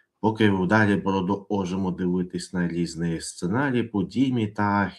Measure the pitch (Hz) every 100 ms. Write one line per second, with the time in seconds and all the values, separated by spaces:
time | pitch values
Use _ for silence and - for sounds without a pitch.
0 | _ - 110 110 104 95 90 110 104 95
1 | 92 95 90 98 - 101 87 95 92 85
2 | 90 90 90 87 - 90 87 85 82 82
3 | 85 80 - - 87 117 143 123 113 101
4 | 87 117 135 123 107 - 104 101 92